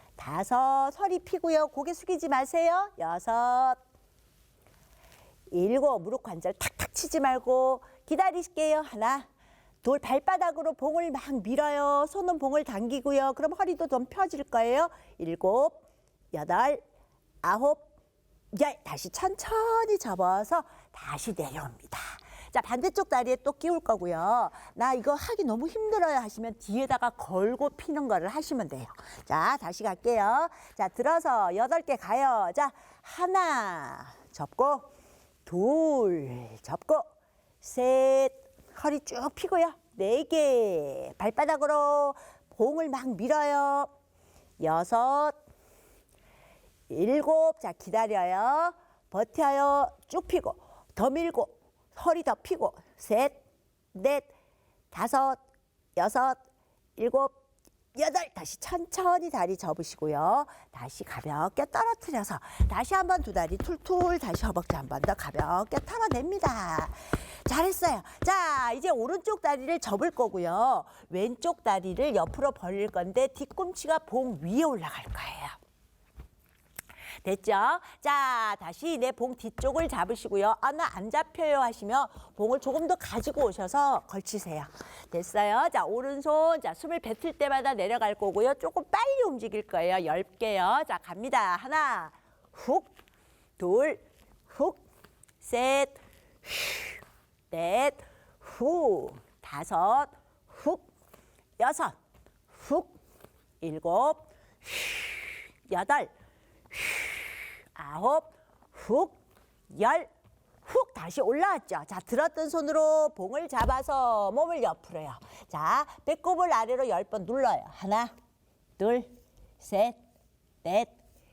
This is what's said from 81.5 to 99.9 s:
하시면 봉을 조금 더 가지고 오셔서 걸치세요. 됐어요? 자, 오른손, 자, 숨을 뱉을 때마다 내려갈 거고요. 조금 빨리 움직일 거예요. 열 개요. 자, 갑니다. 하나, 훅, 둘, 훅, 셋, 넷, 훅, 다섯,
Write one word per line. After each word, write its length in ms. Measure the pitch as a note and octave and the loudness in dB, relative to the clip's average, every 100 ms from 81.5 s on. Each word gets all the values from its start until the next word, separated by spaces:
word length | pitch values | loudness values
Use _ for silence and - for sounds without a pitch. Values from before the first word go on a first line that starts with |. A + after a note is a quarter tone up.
| C#4 | 2
하시면 460 | A#3+ A3+ G3+ C4 C4+ - - - | 2 -2 -2 0 0 -6 -20 -4
봉을 240 | A3 C4 | 0 0
조금 260 | C4+ D4 E4 | 0 -2 0
더 80 | |
가지고 520 | F4+ - A3+ D4 D4 A#3+ | -2 -2 -6 -4 0 0
오셔서 580 | F#3 F#3 C#4+ C#4+ B3 - | 0 -2 2 2 0 -2
걸치세요. 580 | G3 - G#3 F#3 D3+ C#3+ - - - - | -10 -8 -8 -8 -10 -10 -16 -20 -20 -8
됐어요? 580 | E3+ F3 G#3+ G#3 A3 E4 | -6 -2 0 2 2 2
자, 120 | A#3 | 0
오른손, 760 | E3 A3+ C4+ C#4 D4+ D#4 D#4+ D#4+ | 0 -2 -4 -4 0 4 4 2
자, 120 | F3 | -2
숨을 260 | E3 D#4+ E4+ | -8 -6 -6
뱉을 320 | A3+ A3 E4 - | -6 -6 -6 -2
때마다 380 | C#4 C4+ C4+ | 0 2 0
내려갈 400 | A#3 F#3+ A#3 G#3+ | 0 0 0 0
거고요. 400 | G#3 G3+ F#3 B3 | 0 -2 2 2
조금 300 | C#4 E4 F4+ - | 2 -2 -4 0
빨리 320 | G4+ C5+ C5+ A4 | 0 2 2 2
움직일 400 | B3+ A3 G#3 G#3 | 0 -6 -8 -4
거예요. 380 | F3 F3 F#3 | 0 2 2
열 180 | E3 E3 G3 _ | 0 -2 -4 _
개요. 440 | A3 G3 F3+ C4 D#4 | -2 0 2 2 0
자, 100 | F#3 | -6
갑니다. 580 | - F3 B3+ B3+ G3 F3 | -8 -10 0 2 2 -2
하나, 560 | B3+ D#4 C#4+ G#3+ D#3+ - _ _ _ | 0 0 0 -2 -6 -16 _ _ _
훅, 360 | - - E4+ - - _ _ _ _ _ _ | -12 0 0 0 -16 _ _ _ _ _ _
둘, 420 | F3+ G#3+ D4 - - _ _ _ _ | 2 2 2 -2 -12 _ _ _ _
훅, 320 | - D4+ - _ _ - _ - _ | -2 -2 -2 _ _ -20 _ -20 _
셋, 480 | - A#3 C4 C#4 C#4 - - - _ _ - - - - - - - _ _ _ _ | -4 0 2 2 0 -4 -20 -20 _ _ -10 -8 -6 -8 -10 -14 -20 _ _ _ _
넷, 460 | E3 E3+ G#3+ C#4+ C#4 - - _ _ | -4 0 2 0 -2 -16 -20 _ _
훅, 720 | - - B3+ F4 C#4+ F3 - C#3 - _ | -20 -2 0 2 2 2 -2 -14 -20 _
다섯, 640 | - C#3+ E3 F3+ F#3+ | -14 -12 -4 0 2